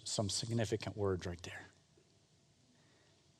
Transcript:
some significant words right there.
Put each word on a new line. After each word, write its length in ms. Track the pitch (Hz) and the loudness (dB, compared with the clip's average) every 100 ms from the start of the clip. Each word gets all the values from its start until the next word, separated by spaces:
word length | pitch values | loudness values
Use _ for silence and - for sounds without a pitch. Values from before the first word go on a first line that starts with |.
some 240 | - - 101 | -2 0 2
significant 680 | - 117 117 110 113 - 107 | 0 0 2 2 0 -2 0
words 300 | 101 92 90 | 2 2 0
right 160 | 87 | -6
there. 240 | - - - - _ - _ _ _ _ _ _ _ - - - - _ _ _ | -8 -12 -14 -20 _ -20 _ _ _ _ _ _ _ -20 -20 -20 -20 _ _ _